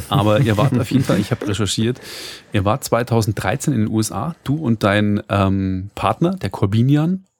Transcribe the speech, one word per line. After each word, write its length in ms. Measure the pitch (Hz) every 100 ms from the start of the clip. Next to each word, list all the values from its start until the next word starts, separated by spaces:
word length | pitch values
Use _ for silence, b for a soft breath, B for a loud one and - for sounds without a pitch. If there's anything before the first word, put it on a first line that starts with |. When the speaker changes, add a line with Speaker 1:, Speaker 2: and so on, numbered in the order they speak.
Speaker 1:
<laughs> 40 | -
Speaker 2:
Aber 300 | - 107 107
ihr 180 | 117 104
wart 200 | - 120
auf 120 | 104
jeden 140 | 127
Fall, 140 | - 180
ich 100 | -
hab 160 | - 104
recherchiert, 540 | 101 98 - 110 123 B B B B B
ihr 140 | 104 98
wart 180 | 123
zweitausenddreizehn 880 | - 117 117 117 107 - 95 131 -
in 80 | 120
den 80 | 107
U 100 | 110
S 140 | 107
A, 240 | 98 151 -
du 120 | - 151
und 260 | 139 110
dein, 400 | 104 104 104 104 -
ähm, 580 | 98 95 98 95 92 98
Partner, 400 | - 98 - 170 190
der 140 | 98
Corbinian. 760 | - 101 110 127 147 160 190 - _